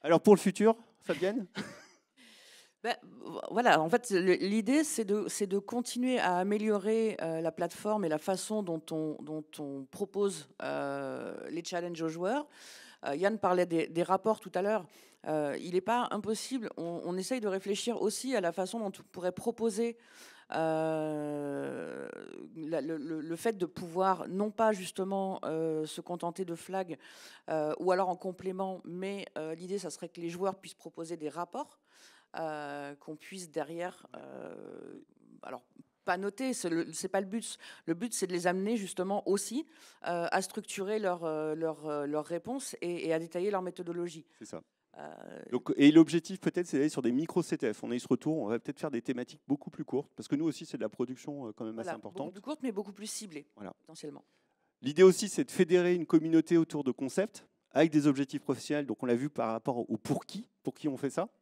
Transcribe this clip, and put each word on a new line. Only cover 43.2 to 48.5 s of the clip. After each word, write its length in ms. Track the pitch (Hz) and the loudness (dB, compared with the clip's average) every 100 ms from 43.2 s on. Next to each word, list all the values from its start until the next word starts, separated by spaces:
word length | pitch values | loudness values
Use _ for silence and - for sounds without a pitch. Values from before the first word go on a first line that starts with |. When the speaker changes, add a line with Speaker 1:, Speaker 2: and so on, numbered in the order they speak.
| 165 180 196 | 0 -2 0
Speaker 2:
leur 100 | 196 | 0
méthodologie. 640 | 185 190 170 175 175 160 - _ | -4 -8 -8 -6 -6 -8 -18 _
Speaker 1:
C'est 80 | 107 | -14
ça. 160 | 82 _ _ _ - | -14 _ _ _ -16
Speaker 2:
Euh, 440 | 76 78 - 73 - | -14 -14 -16 -16 -4
Speaker 1:
Donc, 200 | 123 - 135 | -4 -2 8
et 160 | 143 | 10
l'objectif 480 | 156 151 165 - 190 | 10 8 4 -2 -4
peut-être, 260 | 165 175 175 | -2 -2 -2
c'est 120 | 143 | 2
d'aller 100 | 151 | 2
sur 140 | 143 | 2
des 100 | 123 | 0
micro 300 | 123 165 185 | 2 0 -2
C 140 | 160 160 | 0 0
T 160 | 120 | -2
F. 120 | 107 | -2
On 60 | 117 | -4
a 40 | |
eu 60 | 120 | -6
ce 80 | - | 0
retour, 300 | 123 151 160 | 0 2 -2
on 80 | |
va 120 | 104 | 0